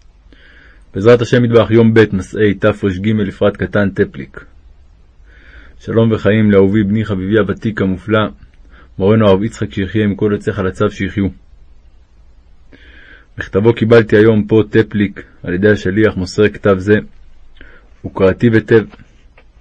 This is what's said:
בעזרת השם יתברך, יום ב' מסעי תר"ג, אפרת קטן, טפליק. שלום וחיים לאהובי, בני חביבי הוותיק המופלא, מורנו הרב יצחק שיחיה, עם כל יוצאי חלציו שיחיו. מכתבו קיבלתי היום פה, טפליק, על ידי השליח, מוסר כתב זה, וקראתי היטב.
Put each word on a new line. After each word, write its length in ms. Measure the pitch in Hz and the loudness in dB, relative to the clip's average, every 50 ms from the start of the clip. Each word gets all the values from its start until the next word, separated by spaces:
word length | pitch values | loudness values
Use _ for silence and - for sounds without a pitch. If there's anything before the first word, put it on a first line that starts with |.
| _ _ _ _ _ _ _ _ _ _ _ - - - _ _ _ _ - | _ _ _ _ _ _ _ _ _ _ _ -20 -20 -20 _ _ _ _ -6
בעזרת 260 | 98 101 117 123 117 | 0 4 4 4 4
השם 240 | 117 - 120 123 120 | 2 0 0 0 2
יתברך, 260 | 117 113 113 107 107 | 2 2 2 2 4
יום 240 | 110 117 113 110 110 | 4 4 4 4 4
ב' 100 | 113 107 - | 4 4 2
מסעי 420 | 95 92 - - - 104 107 101 95 | 0 -6 -8 -6 -4 -2 -2 -2 0
תר"ג, 760 | 98 107 107 101 - 104 98 90 92 101 110 110 107 98 95 | 0 -2 -2 -2 -2 -4 -6 -4 -4 -4 -2 -2 -2 -4 -4
אפרת 280 | 92 - 104 101 - | -4 -2 -2 -2 -2
קטן, 340 | - 98 92 - 104 101 95 | -4 -6 -4 -2 -2 -2 -2
טפליק. 540 | 95 - 95 - - 67 65 - - - - - _ - - - - _ - _ _ _ _ _ _ _ _ _ - - _ - - - - - - - | -2 -2 -4 -4 -6 -14 -18 -18 -20 -20 -20 -20 _ -20 -20 -20 -20 _ -20 _ _ _ _ _ _ _ _ _ -20 -20 _ -20 -20 -20 -20 -20 -20 -18
שלום 340 | - 101 101 110 113 113 | -10 -4 0 0 0 0
וחיים 380 | 110 104 - 101 107 107 107 104 | 0 -2 0 0 0 2 2 2
לאהובי, 340 | 101 95 98 95 101 110 101 | 4 4 4 4 2 0 0
בני 200 | 98 107 110 104 | 0 -2 -2 -4
חביבי 340 | 104 101 92 95 98 107 107 | -4 -6 -6 -4 -2 -2 -2
הוותיק 440 | 98 98 92 - - 110 104 - | -2 -2 -4 -6 -6 -6 -4 -4
המופלא, 460 | 101 95 92 - - 104 107 107 107 - - - - - _ - - - - - - - _ - | -4 -4 -4 -6 -4 -2 -2 -2 -2 -4 -8 -14 -20 -20 _ -20 -20 -20 -20 -20 -20 -16 _ -2
מורנו 300 | 95 101 110 113 110 101 | 0 2 2 4 4 4
הרב 140 | 95 95 | 2 2
יצחק 300 | 107 117 - - 110 101 | 0 -4 -8 -8 -10 -8
שיחיה, 320 | - 101 95 - - 107 107 | -8 -8 -6 -4 -4 -2 -2
עם 100 | 101 95 | -2 -2
כל 160 | - 107 104 | -2 -2 -2
יוצאי 200 | 104 98 - 110 | -4 -4 -6 -6
חלציו 380 | - 107 92 95 - - 107 104 | -6 -4 -4 -4 -4 -2 -4 -4
שיחיו. 380 | - - 98 92 87 101 98 92 - - _ - - - - - - - - - - - _ _ _ _ - - - _ _ - - - - - - - - - - - - - - - _ _ _ - | -4 -4 -8 -6 -4 -4 -4 -4 -6 -10 _ -20 -20 -20 -20 -20 -20 -20 -20 -20 -20 -20 _ _ _ _ -20 -20 -20 _ _ -20 -20 -20 -20 -20 -20 -20 -20 -20 -20 -20 -20 -20 -20 -20 _ _ _ -16
מכתבו 360 | - - - 95 107 117 113 | -10 -6 -2 0 2 2 2
קיבלתי 420 | - 120 113 117 117 107 - 113 | 2 2 4 4 4 4 4 4
היום 300 | 104 107 113 110 107 104 | 4 4 4 4 2 0
פה, 160 | - 110 110 107 - | 0 2 0 2 2
טפליק, 520 | - 113 107 - - 104 101 95 - - - _ _ _ | 0 0 0 0 -2 -2 -2 -4 -6 -10 -20 _ _ _
על 120 | - 82 87 | -10 -6 -4
ידי 160 | 90 104 104 | 0 2 2
השליח, 460 | 104 104 - 92 95 110 110 101 95 | 2 0 -2 -4 0 0 0 0 0
מוסר 320 | 92 90 - - 107 107 101 | -4 -8 -4 -2 0 0 0
כתב 260 | 104 - - 104 98 92 | -2 -2 0 0 0 0
זה, 200 | 92 104 104 101 - - - - - - - - - - - - - - - - _ - - _ - | 0 0 0 0 -2 -6 -16 -20 -20 -20 -20 -20 -20 -20 -20 -20 -20 -20 -20 -20 _ -20 -20 _ -16
וקראתי 440 | 95 - - 95 92 92 - 120 117 | -10 -4 0 0 0 0 0 0 0
היטב. 320 | 110 110 107 - 120 110 98 - - - - _ _ _ _ _ _ _ - _ _ _ | 0 0 2 2 2 2 0 -2 -10 -20 -20 _ _ _ _ _ _ _ -20 _ _ _